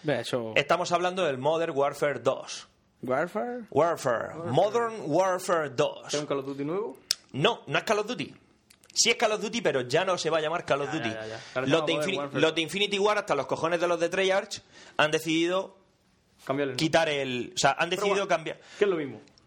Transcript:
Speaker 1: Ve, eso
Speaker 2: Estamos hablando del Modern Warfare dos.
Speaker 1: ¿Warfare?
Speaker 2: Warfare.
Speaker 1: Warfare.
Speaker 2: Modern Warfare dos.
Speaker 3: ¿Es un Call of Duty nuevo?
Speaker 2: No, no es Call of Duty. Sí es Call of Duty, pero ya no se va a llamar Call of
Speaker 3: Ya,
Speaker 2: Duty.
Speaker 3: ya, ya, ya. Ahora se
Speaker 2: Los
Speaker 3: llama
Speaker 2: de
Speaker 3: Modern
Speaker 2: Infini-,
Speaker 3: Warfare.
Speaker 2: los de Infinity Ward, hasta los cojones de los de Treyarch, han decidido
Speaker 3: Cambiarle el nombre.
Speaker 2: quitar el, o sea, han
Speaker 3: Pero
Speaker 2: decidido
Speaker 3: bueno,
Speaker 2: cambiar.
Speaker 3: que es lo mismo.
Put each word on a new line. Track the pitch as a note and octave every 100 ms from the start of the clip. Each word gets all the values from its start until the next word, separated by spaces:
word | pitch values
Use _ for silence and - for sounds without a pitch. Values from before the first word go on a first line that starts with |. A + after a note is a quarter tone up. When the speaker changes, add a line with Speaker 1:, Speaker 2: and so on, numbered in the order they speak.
Speaker 1:
Ve, | D3+ A#2+
eso | A#2 B2+ A2+ D3+
Speaker 2:
Estamos | D3 F3 F3
hablando | F3 F3+ F#3 E3
del | B2+
Modern | C#3+ D#3+ E3 C#3
Warfare | C#3 C#3+ D3 B2+
dos. | B2 - - - - _ _ _
Speaker 1:
¿Warfare? | B2+ C3 F3 G#3+ A#3+ B3 A3
Speaker 2:
Warfare. | - E3+ D#3 C#3 A2 - D#3
Speaker 1:
Warfare. | E3+
Speaker 2:
Modern | D3+ G#3 A#3 A#3 A3 D3+
Warfare | D#3 F#3+ F3+ F#3 E3+ D3
dos. | B2+ D3 - -
Speaker 3:
¿Es | D3
un | D3+
Call | C#3+
of | C3+
Duty | C#3
nuevo? | C#3+ F#3 A#3+ C4 - - _
Speaker 2:
No, | C3 G3 A3 -
no | D#3
es |
Call | - G#3
of | G#3
Duty. | F3 B2 - _ _ _ _ -
Sí | - -
es | -
Call | A3
of | G#3
Duty, | G#3+ A#3
pero | F3+ C3+
ya | B2 D3+ F#3+
no | F3
se | D#3+
va | D#3+
a |
llamar | D3+ E3+
Call | - C#3+
of | C#3+
Speaker 3:
Ya, | D#3
Speaker 2:
Duty. | A#2
Speaker 3:
ya, | A2
ya, | A2
ya. | A#2 - B2+
Ahora | C3
se |
Speaker 2:
Los | D#3+
Speaker 3:
llama | D#3
Speaker 2:
de | D#3+
Speaker 3:
Modern | D3+
Speaker 2:
Infini-, | D#3+
Speaker 3:
Warfare. | C#3+ C3+
Speaker 2:
los | D#3 D#3
de |
Infinity | D#3 F#3+ G3+ G3
Ward, | G#3 G#3
hasta | G3+ C#3+
los | B2+
cojones | C#3 D#3+ F3
de | F3
los | E3+
de | E3
Treyarch, | F#3 F#3+ F#3+ A3 - - - - -
han | D3+
decidido | D#3 E3 D#3+ E3+ F#3 F#3+ - _ _ _ _ _ _ -
Speaker 3:
Cambiarle | C#3 C#3+
el | B2
nombre. | D#3
Speaker 2:
quitar | E3 D#3+
el, | C#3+ C3+ B2 - -
o |
sea, | C#3+
han | C3+ E3+
Speaker 3:
Pero | F#3
Speaker 2:
decidido | G3+ G3
Speaker 3:
bueno, | F#3+
Speaker 2:
cambiar. | E3 D#3 D3 - -
Speaker 3:
que | G3+
es |
lo | E3+
mismo. | C#3 G#2+ - _